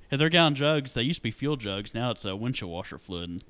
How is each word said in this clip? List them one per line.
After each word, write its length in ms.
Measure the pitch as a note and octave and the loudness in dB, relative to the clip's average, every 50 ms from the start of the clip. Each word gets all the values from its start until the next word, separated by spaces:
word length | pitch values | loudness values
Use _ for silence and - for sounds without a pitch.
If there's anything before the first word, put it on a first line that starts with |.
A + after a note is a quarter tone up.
| - - | -6 -2
if 100 | C#3 C#3 | 2 2
they're 100 | D3+ D#3+ | 4 6
gallon 260 | E3 F3 E3 D3+ C#3+ | 6 6 6 6 6
jugs, 380 | C3 C#3+ D3+ D#3 D3 C3+ B2+ - | 4 2 2 2 2 0 -2 -2
they 100 | B2 A#2 | 0 0
used 160 | C#3 E3+ - | 0 0 -2
to 40 | - | -4
be 80 | A#2 | -6
fuel 240 | G#2+ - C3+ C#3+ D3+ | -4 -2 -2 -2 -2
jugs. 380 | B2+ G#2 G2+ F#2+ G2+ G#2+ - - | -2 -2 -4 -4 -4 -4 -4 -4
Now 180 | A2+ B2 B2 | -2 -2 -2
it's 140 | A2+ - - | -2 -4 -4
a 100 | G2 F#2+ | -6 -4
windshield 360 | G2+ A2+ B2+ C3+ - A2 F2 | -2 -4 -4 -4 -4 -6 -6
washer 260 | E2 F2 F#2+ - - | -6 -8 -8 -10 -12
fluid 320 | - - - F#2 E2+ F2 F2 | -14 -10 -10 -8 -8 -6 -8
and 140 | F2 E2+ - | -8 -10 -10